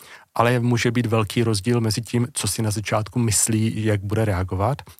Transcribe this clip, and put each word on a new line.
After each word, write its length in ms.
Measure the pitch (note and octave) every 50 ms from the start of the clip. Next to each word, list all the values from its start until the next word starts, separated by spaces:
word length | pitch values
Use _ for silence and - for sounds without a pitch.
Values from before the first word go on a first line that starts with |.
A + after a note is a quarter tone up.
| - - - - - _ - -
Ale 220 | A2+ A#2+ B2+ A#2+
může 300 | A#2 A#2+ A#2+ A#2 - B2
být 160 | A#2 B2 A#2
velký 360 | G#2+ A2+ A2+ G#2+ - - A#2+
rozdíl 380 | A2+ A2+ G#2+ G2 F#2 A#2+ A#2+ A#2+
mezi 200 | A#2 A2 G#2 A#2+
tím, 280 | A#2 - - A#2+ A#2+ -
co 160 | - - - G2+
si 140 | - -
na 80 | A2+ G#2+
začátku 480 | G2+ A2+ G2+ - A2+ G#2+ G#2+ - - B2+
myslí, 640 | A#2 A2 G#2 - - - A2+ A2 A2 A2+ - A2 G#2+
jak 160 | G#2+ G#2 G2
bude 240 | G2 G2+ G#2 A2 A2
reagovat, 580 | G#2 F#2 F2+ F#2+ F#2 F#2+ F#2 G2+ A#2+ C#3+ - - - -